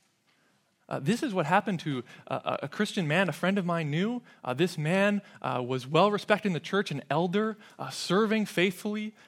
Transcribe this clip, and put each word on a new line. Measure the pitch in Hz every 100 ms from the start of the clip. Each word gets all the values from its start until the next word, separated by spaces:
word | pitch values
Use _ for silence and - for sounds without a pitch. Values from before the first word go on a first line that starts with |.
| _ _ _ _ _ _ _ _ -
Uh, | 131
this | 139 233
is | 302
what | 185 147
happened | 185 - 175
to, | 160 131 - - -
uh, | 131
a, | - -
a | 139
Christian | - 208 - 160
man | 156 190
a |
friend | 147 175 202
of | 175
mine | 170 156
knew. | 147 202 247 - -
Uh, | 127
this | 127 180 -
man, | 151 190 202 208 - -
uh, | 131 127 123
was | 131 127
well | 156 202
respected | 208 - 208 208
in |
the | 160
church, | - 196 202
an | 143 -
elder, | 147 180 190 220 214 - -
uh, | 135
serving | - - 180 220 220 202
faithfully. | - 185 185 214 214 214 -